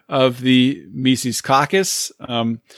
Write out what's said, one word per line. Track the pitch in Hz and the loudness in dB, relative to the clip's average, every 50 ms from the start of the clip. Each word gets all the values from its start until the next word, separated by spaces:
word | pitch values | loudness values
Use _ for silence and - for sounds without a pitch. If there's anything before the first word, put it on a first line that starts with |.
| _ - | _ -4
of | 147 135 131 131 120 123 | 0 2 2 2 0 0
the | 127 127 127 127 127 135 139 82 71 90 | 0 2 4 4 4 2 0 -4 -10 -14
Mises | 110 135 131 131 127 - - 123 113 - | -8 -2 0 0 0 0 -2 -4 -6 -4
Caucus. | - - 135 135 147 - 190 196 190 - - - - - - _ | 0 2 2 2 2 2 0 0 0 -2 -4 -6 -8 -10 -12 _
Um, | - 123 120 117 113 117 113 113 - _ - | -12 -6 -4 -2 -2 -2 -4 -6 -10 _ -20